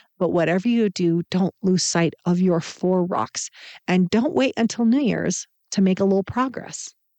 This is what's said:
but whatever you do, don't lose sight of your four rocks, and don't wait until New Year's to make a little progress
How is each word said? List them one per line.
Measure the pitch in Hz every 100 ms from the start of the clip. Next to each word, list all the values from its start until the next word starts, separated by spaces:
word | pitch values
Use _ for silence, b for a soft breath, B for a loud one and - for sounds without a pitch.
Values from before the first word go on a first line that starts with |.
| B -
but | 175
whatever | 170 160 185 233
you | 233 208
do, | - 170 170 -
don't | 185 185 -
lose | 190 185
sight | - 170 165 - -
of | 175
your | 185 165
four | - - 180 185
rocks, | 175 180 113 - - B B B -
and | 185 180
don't | 220 269
wait | - 262 -
until | 226 -
New | 233 262
Year's | 262 165 175 - - _ _
to | -
make | 190 185
a |
little | 196 196
progress | 190 240 262 - - - - - _